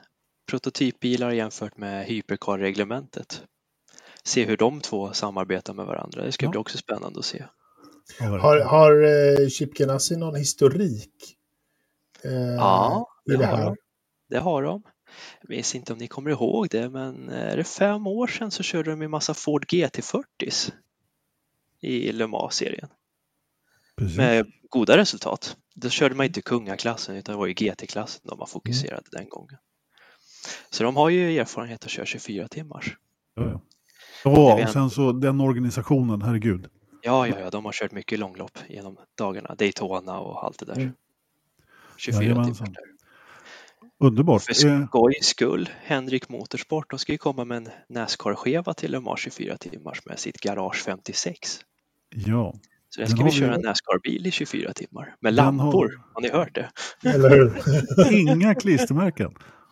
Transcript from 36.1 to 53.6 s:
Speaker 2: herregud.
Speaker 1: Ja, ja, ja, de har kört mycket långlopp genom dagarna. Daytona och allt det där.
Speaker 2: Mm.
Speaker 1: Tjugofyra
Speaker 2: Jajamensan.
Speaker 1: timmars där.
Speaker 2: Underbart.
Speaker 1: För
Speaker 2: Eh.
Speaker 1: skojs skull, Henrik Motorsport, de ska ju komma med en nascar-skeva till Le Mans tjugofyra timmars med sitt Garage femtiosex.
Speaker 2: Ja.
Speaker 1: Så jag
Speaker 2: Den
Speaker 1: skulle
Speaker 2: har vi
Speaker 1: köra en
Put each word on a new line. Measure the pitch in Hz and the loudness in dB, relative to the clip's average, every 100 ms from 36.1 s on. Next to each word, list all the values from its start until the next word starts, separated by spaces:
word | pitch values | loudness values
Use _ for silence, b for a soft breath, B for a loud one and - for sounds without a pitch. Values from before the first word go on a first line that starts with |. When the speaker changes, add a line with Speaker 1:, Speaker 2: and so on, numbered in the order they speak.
| 104 | 0
Speaker 2:
herregud. | 110 113 110 90 90 _ _ _ | 0 0 0 -2 -6 _ _ _
Speaker 1:
Ja, | 120 131 120 | 0 0 0
ja, | 98 | -2
ja, | 92 | -8
de | 104 107 | -8 -8
har | |
kört | 104 101 | -8 -8
mycket | 101 - 107 | -8 -8 -6
långlopp | 98 92 90 - - | -6 -10 -16 -16 -18
genom | 101 98 98 _ - | -16 -16 -20 _ -8
dagarna. | 104 95 - 98 | -6 -6 -10 -2
Daytona | 101 - 98 92 92 95 | -2 -2 -6 -6 -8 -10
och | - - - | -10 -8 -8
allt | - | -10
det | - | -10
där. | - | -6
Speaker 2:
Mm. | 131 127 _ _ _ _ _ _ b b b b | -6 -8 _ _ _ _ _ _ b b b b
Speaker 1:
Tjugofyra | - 107 | -4 0
Speaker 2:
Jajamensan. | 110 120 120 110 | 2 2 0 -4
Speaker 1:
timmars | 107 92 | -10 -14
där. | - _ _ _ - - - - - _ - _ 139 | -20 _ _ _ -20 -20 -20 -20 -20 _ -20 _ 4
Speaker 2:
Underbart. | 110 165 107 | 6 6 4
Speaker 1:
För | - 117 147 | 2 4 4
Speaker 2:
Eh. | 143 139 | 4 2
Speaker 1:
skojs | 123 117 139 - | 4 4 4 0
skull, | - 117 - - - | 0 0 0 -4 -10
Henrik | - 139 131 127 - | -4 -4 -2 -4 -4
Motorsport, | 120 107 123 - 156 - | -12 -10 -10 -6 -6 -6
de | 135 | -10
ska | - | -6
ju | 151 | -4
komma | 151 135 120 | -4 -4 -6
med | 120 | -8
en | 113 - - | -10 -18 -12
nascar-skeva | 123 113 - 110 101 123 160 175 | -8 -6 -4 -4 -2 -2 -2 -2
till | 165 160 | -6 -6
Le | 131 | -6
Mans | 120 - | -6 -8
tjugofyra | - - 98 - | -8 -10 -10 -10
timmars | - - 76 - - | -12 -14 -14 -14 -14
med | - | -12
sitt | - - | -10 -8
Garage | 101 101 95 - - | -6 -4 -6 -6 -6
femtiosex. | 95 - - - 175 - - - _ _ _ _ 110 | -8 -8 -8 -6 -8 -10 -12 -16 _ _ _ _ -8
Speaker 2:
Ja. | 104 117 98 - _ _ _ | -2 0 -2 -6 _ _ _
Speaker 1:
Så | - | -6
jag | 113 | 0
Speaker 2:
Den | |
Speaker 1:
skulle | 113 | 2
Speaker 2:
har | 147 | 4
vi | 143 | 4
Speaker 1:
köra | 135 | 2
en | 117 | 0